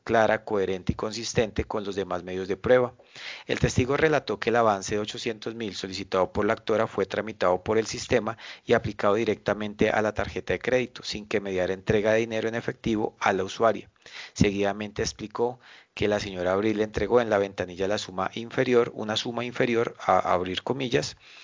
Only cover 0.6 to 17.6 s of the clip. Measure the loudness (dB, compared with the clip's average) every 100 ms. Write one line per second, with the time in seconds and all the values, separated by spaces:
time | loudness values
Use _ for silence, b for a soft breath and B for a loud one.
0.6 | 0 -2 -2 -2 -4 -6 -4 0 0 -2
1.6 | -4 -4 -4 -4 -2 -4 -4 -6 -4 -2
2.6 | 4 4 4 -6 B B B B B 0
3.6 | 0 2 0 2 2 2 0 -4 0 4
4.6 | 4 2 0 -4 -4 -6 -6 -6 -8 -6
5.6 | -8 -6 -8 -8 -2 0 2 2 0 0
6.6 | 2 2 2 0 -2 -2 -6 0 2 2
7.6 | 2 0 0 -4 0 0 0 -8 B B
8.6 | 2 2 2 0 2 2 2 0 0 -2
9.6 | -2 0 2 2 0 0 -4 -4 -4 -4
10.6 | 0 0 -2 -8 -10 -10 -4 -4 -2 -2
11.6 | 0 -2 0 2 4 2 2 -2 -4 -4
12.6 | -6 -4 -2 0 -2 0 0 0 -2 2
13.6 | 2 2 -6 _ B B B 2 2 4
14.6 | 0 -2 -6 -4 -6 -6 -8 -2 -2 -4
15.6 | B B B -2 0 0 -2 -2 0 2
16.6 | 2 0 -2 -2 2 4 4 2 0 -4